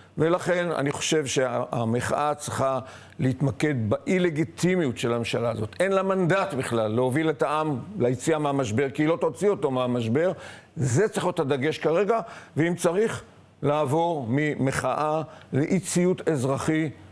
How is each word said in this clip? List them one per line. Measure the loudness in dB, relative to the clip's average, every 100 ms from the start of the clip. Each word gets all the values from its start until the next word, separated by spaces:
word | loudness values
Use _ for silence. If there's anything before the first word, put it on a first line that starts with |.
| -10 0
ולכן | 2 2 2 0 0
אני | 0 -2
חושב | -2 0 0 2
שהמחאה | 0 0 0 -2 -2 0 0 0 0 0
צריכה | -2 -6 -2 0 -2 -6 -14 -16 -2
להתמקד | -2 0 -2 0 0 0 0
באי-לגיטימיות | -2 0 2 2 0 -4 0 0 2 0 -2
של | -2
הממשלה | 0 -2 -2 -2
הזאת. | -2 -4 -2
אין | 0
לה | 2
מנדט | 2 2 2 2 0
בכלל | -2 -2 0 2
להוביל | 2 2 2 0
את | 0
העם | 0 0 0 -4 -6 -2
ליציאה | 0 0 0 0
מהמשבר, | 2 0 0 0 0
כי | 0
היא | 0
לא | 2
תוציא | 0 0 0
אותו | 2 0
מהמשבר. | 0 0 0 0 2 2 -2 -8 -18 -12 -4
זה | 0 2 2
צריך | 0
להיות | -2 0
הדגש | 0 0 0 0
כרגע, | 2 2 2 0 -2 -12 -6 0
ואם | 0
צריך, | 2 2 2 0 -2 -12 -20 -20 _
לעבור | 0 0 2 2 0 -2 -2
ממחאה | 0 0 0 -2 0 -2 -2 0 -2 -4 -12 -6
לאי | -2 0 0
ציות | 0 2 2 2 0
אזרחי, | 0 0 0 0 0 -2 -6 -18